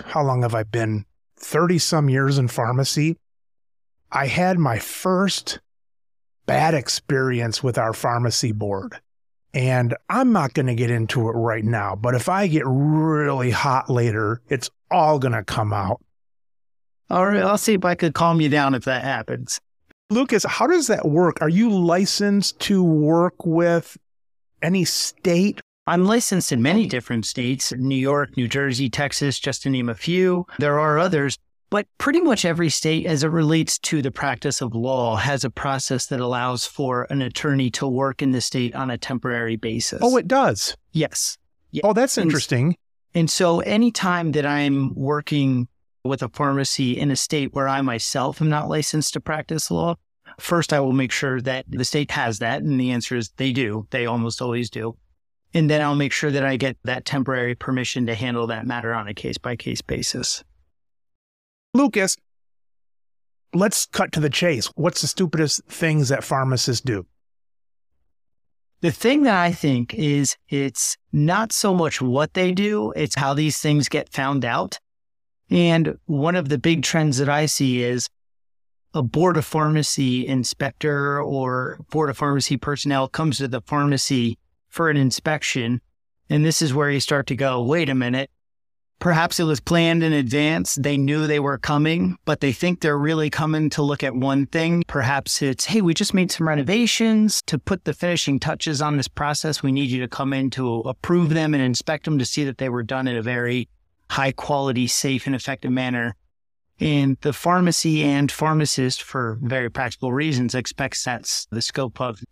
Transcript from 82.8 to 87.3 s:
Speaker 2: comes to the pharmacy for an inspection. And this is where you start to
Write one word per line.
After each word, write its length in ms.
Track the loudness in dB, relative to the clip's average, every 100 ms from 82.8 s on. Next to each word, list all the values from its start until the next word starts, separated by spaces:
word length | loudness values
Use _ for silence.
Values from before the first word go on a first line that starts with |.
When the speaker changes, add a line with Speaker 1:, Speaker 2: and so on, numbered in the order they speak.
| -2 0 0
Speaker 2:
comes 300 | 0 0 0
to 100 | -4
the 140 | -6
pharmacy 800 | -2 0 2 2 0 0 0 -2 _ _ _
for 200 | -2 2
an 80 | 4
inspection. 840 | 2 0 -2 -2 -2 -4 -2 -4 -6 _ _ _ -2
And 160 | 2
this 180 | 2 2
is 120 | 0
where 160 | 2 2
you 100 | 0
start 280 | 0 0
to 80 | 0